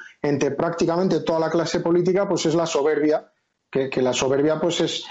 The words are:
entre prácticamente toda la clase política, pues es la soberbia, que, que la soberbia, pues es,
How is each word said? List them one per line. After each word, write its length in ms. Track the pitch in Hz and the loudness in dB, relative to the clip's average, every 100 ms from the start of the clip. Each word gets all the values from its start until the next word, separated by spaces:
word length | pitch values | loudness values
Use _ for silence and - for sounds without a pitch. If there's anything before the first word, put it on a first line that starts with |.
| - - | -18 -6
entre 300 | 147 143 143 | -2 0 0
prácticamente 680 | 143 165 165 165 170 190 160 | -2 -2 0 0 2 2 0
toda 180 | - 165 | 0 -2
la 100 | 160 | 0
clase 300 | 170 160 170 | 0 -2 -2
política, 480 | 165 175 175 190 196 | 0 2 2 0 0
pues 180 | 160 165 | 0 0
es 100 | 165 | 0
la 100 | 160 | 0
soberbia, 680 | 143 147 147 151 151 - _ _ _ - | 0 2 2 2 0 -2 _ _ _ -6
que, 180 | 135 135 | -2 -2
que 120 | - | 0
la 120 | 127 | 0
soberbia, 460 | 123 135 139 151 156 | 0 0 2 2 0
pues 220 | 175 - | 0 0
es, 220 | 165 - - | -2 -4 -12